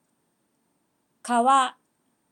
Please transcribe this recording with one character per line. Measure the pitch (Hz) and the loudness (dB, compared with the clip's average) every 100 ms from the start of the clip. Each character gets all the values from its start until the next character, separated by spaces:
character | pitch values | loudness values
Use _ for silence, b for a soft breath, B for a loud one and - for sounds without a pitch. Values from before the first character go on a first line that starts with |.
| _ _ _ _ _ _ _ _ _ _ _ _ | _ _ _ _ _ _ _ _ _ _ _ _
川。 | - 240 247 269 254 - _ _ _ _ _ | -6 -2 2 2 0 -6 _ _ _ _ _